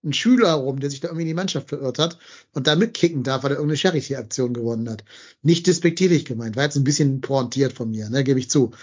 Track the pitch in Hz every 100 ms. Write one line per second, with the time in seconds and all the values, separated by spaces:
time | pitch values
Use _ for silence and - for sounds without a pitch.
0 | 156 139 226 254 196 156 131 135 143 139
1 | 170 165 160 160 190 151 - 143 135 -
2 | 165 170 - - _ 147 135 156 226 -
3 | 170 151 127 131 139 143 151 151 185 160
4 | - 135 107 - 123 120 117 113 117 113
5 | - - - _ 147 170 180 175 175 170
6 | 185 156 - 113 113 110 147 143 135 143
7 | 143 135 - 135 123 135 135 - 113 110
8 | 107 131 131 131 127 147 117 -